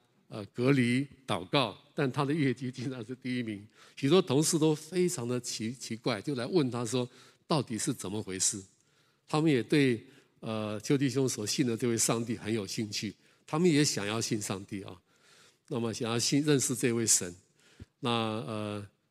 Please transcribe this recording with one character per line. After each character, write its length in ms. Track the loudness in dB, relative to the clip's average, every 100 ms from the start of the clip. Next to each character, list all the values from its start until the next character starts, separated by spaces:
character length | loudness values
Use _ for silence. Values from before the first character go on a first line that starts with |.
| _ _ _
呃， 160 | -12 -10
隔 180 | 0 4
离 340 | 4 4 2 -2 -8 -4
祷 160 | -4 0
告， 300 | 0 0 -4 _
但 160 | -4 -2
他 140 | 0
的 100 | 0
业 200 | 0 0
绩 180 | 0 -6
竟 180 | -8 -8
然 140 | -8 -10
是 100 | -10
第 240 | -6 -4
一 40 |
名。 240 | -4 -8 -12 _ -20 -2
许 120 | 4
多 140 | 6
同 200 | 6 2
事 160 | 4 4
都 160 | 2
非 360 | 2 -2 0 0
常 180 | 0 -4
的 120 | -4
奇-， 320 | -4 -6 -6
奇 220 | -6 -10 -6
怪， 260 | -4 -2
就 140 | -4 -4
来 100 | 0
问 240 | 2 2
他 160 | -2 -2
说： 240 | -2 -2 -8 -20 _ 0
到 80 | 0
底 160 | 0 -2
是 160 | -2
怎 180 | -4 -6
么 80 | -6
回 200 | -6 -2
事。 200 | -2 -2 -10 _ _ _ _ _ -2
他 120 | 2
们 120 | 4
也 100 | 4
对， 420 | 4 4 4 2 -4 -20 _ _
呃， 400 | -6 -4 -4 -4
邱 180 | 0 2
弟 100 | 2
兄 220 | 2 0
所 160 | 0 -2
信 220 | 0 0
的 100 | 0
这 100 | 0
位 80 | 2
上 300 | 2 0 -2
帝 100 | -6
很 160 | -4
有 140 | -4 -4
兴 240 | -6 -4
趣， 240 | -4 -6 -10 _ _ -6
他 140 | 2
们 100 | 4
也 160 | 6 4
想 220 | 0 -4
要 120 | -4
信 220 | -2 -4
上 240 | -4 -8 -8
帝 160 | -10
啊， 160 | -10 -16 _ _ _ -20 -20 _ -8
那 120 | -4
么 140 | -4
想 160 | -2 -2
要 80 | 0
信， 260 | 2 2
认 160 | 4 2
识 160 | 2 0
这 160 | 0
位 140 | 0 2
神。 260 | 2 0 -10 _ _ _ -20 -20 _
那， 100 | -2
呃， 800 | 0 0 -4 -4 -6 -4 -6 -10 _ _